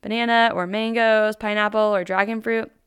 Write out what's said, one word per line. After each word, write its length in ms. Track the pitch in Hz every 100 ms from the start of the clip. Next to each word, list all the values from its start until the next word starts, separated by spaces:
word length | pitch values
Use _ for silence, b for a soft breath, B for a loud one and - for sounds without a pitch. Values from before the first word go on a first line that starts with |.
banana 500 | 202 226 233 233 233
or 140 | - 175
mangoes, 680 | 202 226 226 226 220 214 214
pineapple, 420 | 214 208 208 214
or 240 | 214 202
dragon 380 | 175 185 202 226
fruit. 280 | 214 226 220 _